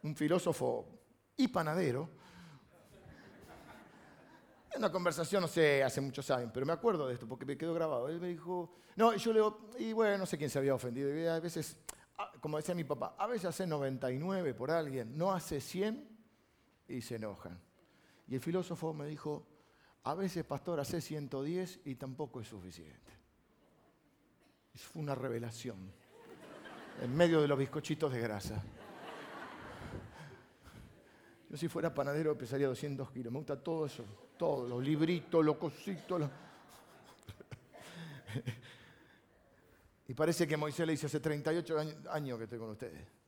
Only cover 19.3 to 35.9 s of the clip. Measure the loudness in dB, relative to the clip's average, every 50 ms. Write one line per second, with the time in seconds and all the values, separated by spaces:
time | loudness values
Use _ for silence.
19.3 | -6 -6 -8 -14 -20 -20 _ _ _ _ _ -20 -20 _ _ -2 -2 0 0 -2
20.3 | -2 -2 -2 -2 -4 -4 -2 -2 0 0 0 0 -2 -2 -2 -2 -6 -6 -6 -4
21.3 | -4 -4 -2 0 0 -2 -2 -4 -8 -12 -8 -8 -8 -6 -6 -10 -6 -6 -6 -6
22.3 | -6 -10 -10 -10 -10 -12 -12 -12 -14 -14 -16 -18 -18 -20 -20 -20 -20 -20 _ _
23.3 | _ _ _ _ _ _ _ _ _ _ _ _ _ _ _ _ _ _ _ _
24.3 | _ _ _ _ _ _ _ _ _ -18 -18 -12 -8 -6 -2 -2 -2 -2 -2 -2
25.3 | -2 -2 -4 -4 -8 -6 -8 -8 -8 -8 -12 -14 -14 -18 -20 -20 -20 -20 -18 -18
26.3 | -18 -18 -16 -16 -16 -16 -14 -14 -14 -14 -14 -14 -10 -6 -4 -2 6 6 8 8
27.3 | 8 8 8 6 6 4 2 0 0 -6 -2 -2 0 2 2 0 2 2 0 0
28.3 | 0 -2 -4 -4 -4 -4 -6 -8 -12 -16 -16 -16 -14 -14 -12 -12 -12 -12 -12 -12
29.3 | -12 -12 -12 -12 -12 -14 -14 -14 -12 -12 -12 -10 -10 -10 -10 -12 -16 -16 -16 -16
30.3 | -16 -20 -20 -20 -20 -20 -20 -20 -18 -18 -18 -18 -20 -20 -20 -20 -20 -20 -20 -20
31.3 | -20 -20 -16 -12 -6 -4 -4 -2 0 2 0 2 2 2 0 2 2 2 2 2
32.3 | 2 0 -2 -2 0 2 2 2 2 0 -2 -4 -4 -4 -6 -8 -6 -8 -6 -4
33.3 | -4 -6 -4 -4 -6 -6 -2 -2 0 0 0 -2 -4 -8 -12 -12 -14 -18 -20 -20
34.3 | -6 0 2 2 2 2 0 -2 -2 0 2 2 4 4 4 4 4 2 0 4
35.3 | 6 6 8 8 6 4 0 -4 -4 -6 -6 -6